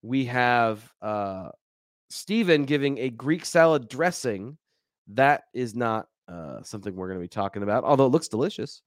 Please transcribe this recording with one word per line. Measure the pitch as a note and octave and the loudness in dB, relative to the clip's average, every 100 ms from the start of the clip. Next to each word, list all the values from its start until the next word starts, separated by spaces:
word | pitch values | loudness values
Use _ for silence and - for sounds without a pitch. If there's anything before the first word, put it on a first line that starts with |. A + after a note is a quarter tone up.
We | A2 C3 B2+ | -2 -2 0
have, | B2+ B2 A#2+ A#2 G#2+ A2 _ | 2 4 4 4 0 -10 _
uh, | G#2+ G#2+ G2+ F#2+ F#2 - _ _ _ _ _ | -6 -4 -4 -8 -12 -18 _ _ _ _ _
Steven | - - A3 G3 D#3 C#3 | -16 -4 0 4 4 4
giving | D3 C#3 C3+ | 0 0 -2
a | C3 | -6
Greek | A2+ C3 D#3+ - | -6 -2 -2 2
salad | E3+ E3 D3+ A#2 | 4 6 4 -2
dressing. | - E3+ E3+ B2+ G2+ G#2+ D3+ _ _ _ _ _ | -2 -2 0 -4 -4 -8 -16 _ _ _ _ _
That | G#2 C#3 D3 _ | 2 4 4 _
is | A#2+ B2 | -6 -6
not, | A2 A#2+ A2 - _ - | -2 -2 -2 -6 _ -18
uh, | F2 D2+ A#1 | -14 -12 -14
something | - G#2+ G2 F#2 | -14 -12 -10 -8
we're | F#2 | -8
gonna | F#2 | -8
be | F2 | -8
talking | - G2 G2+ | -6 -6 -4
about, | G2+ A2 - | 0 0 4
although | C#3 C3+ | 4 6
it | |
looks | D3 - | 4 0
delicious. | G#2+ C3+ - A2 - | -2 -2 -4 -12 -12